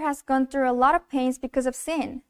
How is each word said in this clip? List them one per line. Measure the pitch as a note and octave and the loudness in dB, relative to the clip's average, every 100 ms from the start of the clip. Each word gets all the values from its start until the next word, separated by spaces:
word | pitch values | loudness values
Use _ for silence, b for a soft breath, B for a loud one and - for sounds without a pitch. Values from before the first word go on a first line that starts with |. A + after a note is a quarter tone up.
has | D4+ C#4 | 0 -4
gone | - C4+ C4 | -2 0 0
through | C#4 B3+ | 0 0
a | B3 | 4
lot | C4 | 4
of | E4+ - | 4 0
pains | C#4 B3+ B3+ | -2 -2 -2
because | B3+ C4+ B3+ | -4 -2 -2
of | B3 | -4
sin. | - D#4+ - - - | -4 -4 -4 -8 -16